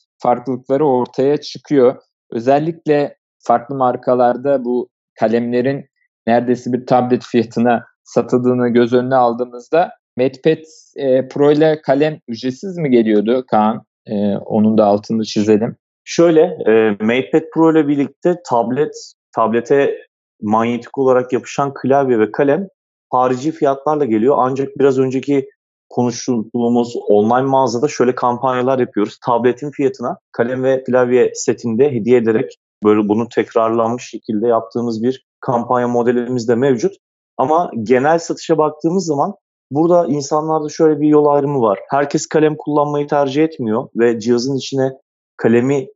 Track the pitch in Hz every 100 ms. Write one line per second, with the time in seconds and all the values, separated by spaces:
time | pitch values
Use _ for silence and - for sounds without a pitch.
0 | _ _ - 120 131 127 - 135 151 127
1 | 123 - 135 147 - - - 143 123 135
2 | _ _ _ 113 117 143 160 165 151 147
3 | 143 - _ _ - 120 120 139 127 127
4 | - 127 123 120 139 139 120 123 - _
5 | _ - 113 117 120 123 123 139 - _
6 | _ _ - 117 123 120 123 123 123 123
7 | 123 123 - 120 110 - 120 117 - _
8 | _ 131 117 127 123 123 123 120 120 123
9 | 127 131 120 117 123 123 - 156 180 -
10 | _ - 135 135 160 160 - - _ -
11 | 139 131 131 - 143 151 160 156 - 139
12 | 151 151 - 113 127 131 196 175 151 120
13 | 110 104 104 131 127 110 107 110 - _
14 | - 104 101 101 - 113 107 110 104 104
15 | - 113 107 110 104 104 120 - _ _
16 | - - 170 156 175 165 - 110 110 101
17 | 110 123 131 160 160 160 160 160 147 143
18 | 135 - 175 175 - 120 117 131 151 -
19 | - _ _ - 113 117 113 139 139 -
20 | - _ _ _ 104 110 117 120 117 -
21 | 131 127 127 120 - - 139 135 127 139
22 | 135 117 107 - 143 151 196 _ _ _
23 | _ 127 127 127 147 156 147 139 147 151
24 | 135 110 120 131 127 135 139 - 139 131
25 | 131 127 131 139 135 _ _ _ _ -
26 | 123 117 - 120 107 120 120 120 117 -
27 | - 104 107 123 135 135 131 117 147 -
28 | 123 123 127 120 131 127 123 131 123 104
29 | 110 - - 117 123 120 147 139 135 -
30 | 123 190 _ - 120 131 131 131 131 127
31 | 123 123 110 - - 110 117 110 143 123
32 | 104 123 113 110 - - _ _ 104 107
33 | 104 107 117 - 104 117 113 117 113 123
34 | - 110 - 107 120 113 - 120 120 110
35 | 120 131 _ _ - 120 117 123 123 120
36 | 117 123 120 127 113 117 139 120 180 -
37 | _ _ _ - 131 165 180 117 107 123
38 | 143 165 165 160 - 156 151 151 170 190
39 | 170 143 175 - _ _ _ 139 165 175
40 | 165 143 139 151 156 156 151 - 160 147
41 | 151 151 147 143 139 143 110 98 - 139
42 | 143 156 - 160 151 151 - 147 147 147
43 | 147 147 139 139 160 - 117 110 160 -
44 | 117 110 110 120 127 135 - 135 131 131
45 | _ _ _ - 113 117 131 143 131